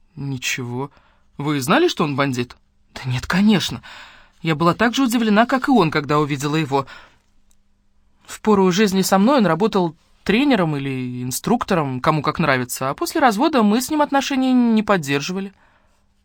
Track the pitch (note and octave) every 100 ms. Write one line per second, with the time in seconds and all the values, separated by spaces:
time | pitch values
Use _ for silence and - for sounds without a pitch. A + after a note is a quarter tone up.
0 | _ - C#3 C3 - - A#2+ B2 C#3 _
1 | _ _ _ - D3 D3 B2+ B3 F4 -
2 | D#3+ C3+ C#3 B2+ B2 - _ _ _ -
3 | B2+ B2+ - F3+ G#3 G3+ - C#3+ - -
4 | - - _ _ E3 D3+ E3+ E3 A#3 A#3
5 | C4+ A#3 A3 G#3 A#3+ C4 C4 B3+ E3 D#3
6 | C#3+ D3+ D3 C#3+ D3 D#3 D3+ C#3 C3+ -
7 | - _ _ _ _ _ _ _ _ _
8 | _ _ - - - G3+ F#3 F3 A3 F#3+
9 | F#3 F#3+ G#3 C#4+ F#3+ D#3+ G#3+ G#3 F3 -
10 | _ _ - G#3 D4 A#3 E3 D3 C#3 C3
11 | B2+ B2 B2 B2+ - A#3 - F3+ C#3+ B2+
12 | - D#3 C#3+ D3 D#3 C3 B2 - C3+ D3
13 | E4+ E4+ C#4 G3+ C4+ D4 G#3 A3 B3+ D#4
14 | D4 C#4 C4 C#4 C4 B3+ A#3+ A3 G#3+ G3
15 | C#3 C#3+ C#3+ F#3 G3 - _ _ _ _
16 | _ _